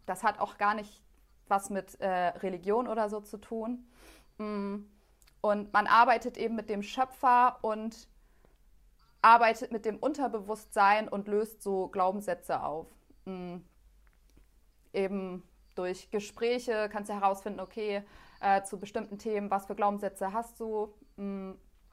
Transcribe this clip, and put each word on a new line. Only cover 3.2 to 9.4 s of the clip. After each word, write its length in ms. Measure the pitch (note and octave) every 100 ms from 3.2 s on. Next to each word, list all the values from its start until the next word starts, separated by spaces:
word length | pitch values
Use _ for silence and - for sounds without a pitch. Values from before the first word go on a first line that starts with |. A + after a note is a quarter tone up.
zu 160 | G#3 G#3
tun. 480 | - A3+ A3+ B3 - - - - - -
Mm, 400 | G#3+ G#2 G2+ G#2 G#2 _ _ _ _ _
und 320 | G#3+ G#3 G#3
man 140 | G3+ G#3
arbeitet 500 | A3+ B3 A3+ B3 -
eben 180 | A3+ A3+
mit 140 | A3
dem 120 | G3+
Schöpfer 760 | G3+ C4 C4 - C4 B3 B3 B3
und 460 | A3 G#3+ A3+ - - _ _ _ - _ _ _ _ _ _ _
arbeitet 500 | A3 A#3